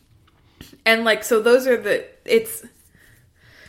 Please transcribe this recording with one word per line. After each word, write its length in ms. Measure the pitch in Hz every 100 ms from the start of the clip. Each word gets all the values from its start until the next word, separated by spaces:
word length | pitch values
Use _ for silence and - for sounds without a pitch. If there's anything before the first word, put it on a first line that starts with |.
| _ _ _ _ _ - - - 226
and, 180 | 226 233
like, 180 | 214
so 180 | - 226
those 260 | 220 247 262
are 100 | 233
the, 280 | 208 185 - _ -
it's 400 | 226 226 - - _ _ _ _ _ _ _ _ -